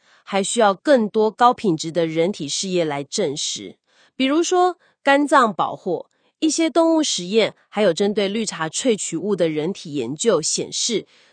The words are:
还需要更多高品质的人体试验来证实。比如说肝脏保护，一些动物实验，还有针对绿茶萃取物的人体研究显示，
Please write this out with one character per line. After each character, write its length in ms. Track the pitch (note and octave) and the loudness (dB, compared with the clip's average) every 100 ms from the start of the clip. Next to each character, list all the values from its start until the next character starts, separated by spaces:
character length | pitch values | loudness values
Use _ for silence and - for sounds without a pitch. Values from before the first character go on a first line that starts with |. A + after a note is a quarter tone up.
| _ _ | _ _
还 200 | - G3 | -6 -4
需 160 | G3 A#3 | -2 2
要 140 | G#3+ | 2
更 340 | G3 - C4+ G#3+ | 2 2 2 2
多 240 | A3 G#3+ | 0 0
高 220 | G3+ A#3+ | 4 2
品 240 | B3 G#3+ D#3+ | 4 0 -2
质 140 | D#3+ | -2
的 140 | E3 E3 | -2 -2
人 260 | D#3+ E3 | 0 -2
体 160 | G3+ C#3+ | -2 -6
试 200 | - G3 | -6 -4
验 180 | F3+ D#3+ | -2 -2
来 160 | C#3+ | -4
证 320 | C#3 - E3+ D3 | -6 -4 -4 -4
实。 400 | - - F#2+ - _ _ _ _ | -6 -8 -12 -18 _ _ _ _
比 100 | C4 | 0
如 180 | D4+ | 2
说 340 | E4+ F4+ F4+ F4 _ _ | 2 2 2 0 _ _
肝 240 | - C#4 C#4+ | 2 2 4
脏 260 | D4+ A#3 | 4 4
保 220 | F3+ D3 - | 0 -4 -4
护， 320 | - D#3+ - _ _ _ | -6 -6 -6 _ _ _
一 100 | D#4+ | -2
些 200 | C#4+ D#4+ | 0 0
动 260 | E4+ E4 D#4+ | 2 4 2
物 80 | |
实 220 | D4+ - F3 | 0 -4 -2
验， 280 | A3 F3+ - _ | 0 0 -2 _
还 120 | - | 0
有 120 | G#3 | 0
针 200 | E3 G3+ | 2 0
对 140 | G#3+ G3 | 0 -2
绿 180 | G#3 G#3+ | -2 -6
茶 220 | E3 D#3+ | -6 -6
萃 300 | - C4 G#3 | -2 -2 -2
取 180 | - D#3+ | -2 -6
物 200 | G3 F#3+ | -4 0
的 120 | E3+ | 0
人 240 | D3+ D#3 | 0 -4
体 220 | G3 E3 | -6 -8
研 220 | C#3+ A#2 D#3 | -6 -6 -2
究 260 | A#3 F3 | 0 2
显 300 | - - A2+ | 0 -4 -6
示， 340 | - - G#3+ - _ _ | -6 -4 -4 -6 _ _